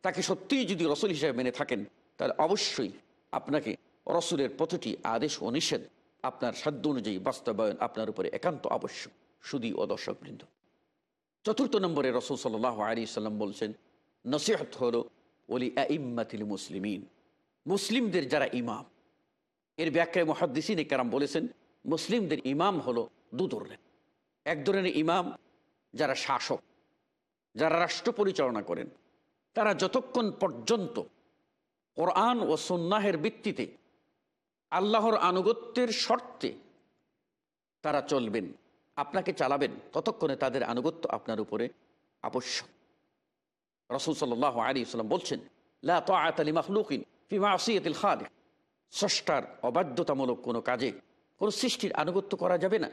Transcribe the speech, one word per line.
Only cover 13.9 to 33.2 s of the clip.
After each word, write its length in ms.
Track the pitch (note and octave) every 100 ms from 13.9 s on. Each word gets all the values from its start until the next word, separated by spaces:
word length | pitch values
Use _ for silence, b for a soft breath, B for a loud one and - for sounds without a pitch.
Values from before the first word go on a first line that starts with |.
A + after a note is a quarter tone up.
| _ _ _ A#2+
নসিহত 480 | C#3+ F3 G#3+ - -
হলো 340 | B2 A#2 - _ _ _ -
ওলি 280 | B2 B2+ -
আইম্মাতিল 680 | C3+ D3 C3 A#2 A2 G#2+
মুসলিমিন, 600 | G#2 F#2+ - F#2+ G2+ F#2+ - _ _ _ _ _ -
মুসলিমদের 640 | G3 - A#3 A3+ F3 C3+
যারা 180 | D3+ C3
ইমাম। 320 | B2 A#2 G#2+ - _ _ _ _ _ _ _ _ -
এর 140 | E3
ব্যাখ্যায় 340 | D#3 E3 F3+ D#3+
মুহাদ্দিসিনে 580 | D3 E3 C3+ D#3 F#3+
কেরাম 260 | C#3 C3 A#2+
বলেছেন, 380 | B2 C#3+ E3 A#3+ - _ _ -
মুসলিমদের 520 | D#3+ - A#3 F3+ C#3+
ইমাম 360 | C3 C#3 F#3+ F3
হলো 300 | B2+ A#2 G#2+ _ _ B2
দু 120 | F#3
ধরনের। 300 | G#2+ - - _ _ _ _ _ _ D3+
এক 180 | D#3+
ধরনের 340 | C#3 G3 F#3 D3
ইমাম 360 | D#3 F3+ F3 - _ _ _ _ _
যারা 220 | - D3 C3
শাসক, 440 | - B2+ - C3 _ _ _ _ _ _ _ _ _ A2
যারা 240 | D#3 E3+
রাষ্ট্র 320 | E3+ - A3+
পরিচালনা 500 | A3+ G3 E3+ C3 A2
করেন, 260 | F#2+ E2+ - - _ _ _ _ _
তারা 200 | - G#3+
যতক্ষণ 580 | F#3 F#3+ C4 C4 B3 G#3+
পর্যন্ত 720 | - F#3 B2+ A2+ A3+ E3+ G#2+ - _ _ _ _ _ _ _ _ -
কোরআন 440 | F3 E3+ A3+ A#3+
ও 180 | D#3+ D#3
সুন্নাহের 600 | - F3+ E3+ G#3 G3+
ভিত্তিতে 500 | E3